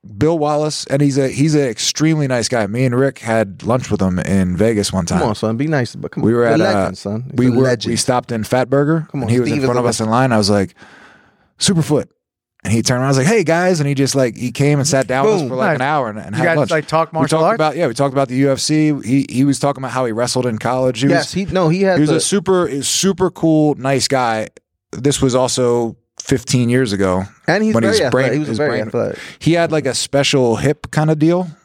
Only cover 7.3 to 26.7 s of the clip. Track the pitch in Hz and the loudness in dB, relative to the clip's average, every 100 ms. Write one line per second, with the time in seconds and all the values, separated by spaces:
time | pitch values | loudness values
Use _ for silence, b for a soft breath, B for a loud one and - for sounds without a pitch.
7.3 | 131 127 120 131 120 120 113 - 123 - | 0 2 4 2 0 -2 -2 0 0 -2
8.3 | 117 104 127 123 139 147 165 156 143 113 | -6 -2 0 2 2 2 0 -2 -6 0
9.3 | 123 120 147 131 123 120 113 110 117 131 | 0 2 0 0 2 0 0 0 2 2
10.3 | 110 101 101 95 _ B B B B B | 2 2 2 0 _ B B B B B
11.3 | B B _ - 175 147 143 - _ _ | B B _ 0 0 2 0 -2 _ _
12.3 | _ _ _ 95 113 107 123 131 135 135 | _ _ _ 0 0 2 0 2 2 2
13.3 | 226 165 165 185 175 143 135 135 139 127 | 2 2 2 2 0 0 0 0 2 0
14.3 | - 120 120 143 147 135 135 131 127 208 | -2 -8 0 2 2 2 0 0 0 2
15.3 | 202 131 127 190 147 135 151 120 104 90 | 0 -2 -2 -2 0 0 -2 -2 -8 -8
16.3 | 110 170 160 127 160 147 156 165 160 160 | -2 0 0 0 -2 0 -2 -2 -2 0
17.3 | 156 165 220 156 139 156 120 139 135 131 | 2 2 2 0 0 -2 0 -2 0 -2
18.3 | 127 139 131 - 156 151 143 107 135 - | 0 0 0 0 2 2 0 0 0 0
19.3 | 120 143 131 143 135 131 123 127 110 123 | 0 2 2 -2 -2 -6 -4 -4 -2 -2
20.3 | 127 123 107 117 131 131 113 139 147 143 | 0 -2 -2 -2 0 0 0 0 0 -2
21.3 | 175 190 180 165 180 190 175 151 160 - | -6 -2 0 0 2 2 2 2 0 0
22.3 | 202 185 185 160 139 127 - 196 185 185 | -2 2 0 0 -4 -4 -2 -2 0 -2
23.3 | - 165 156 151 139 131 135 - 135 120 | 0 2 4 2 0 -2 0 0 0 0
24.3 | 110 107 - _ _ _ - 135 135 135 | -2 -6 -12 _ _ _ -2 0 2 2
25.3 | 127 127 131 123 120 117 - _ - - | 2 2 2 2 2 -2 -6 _ -16 -2
26.3 | 131 - 123 117 | -2 2 0 2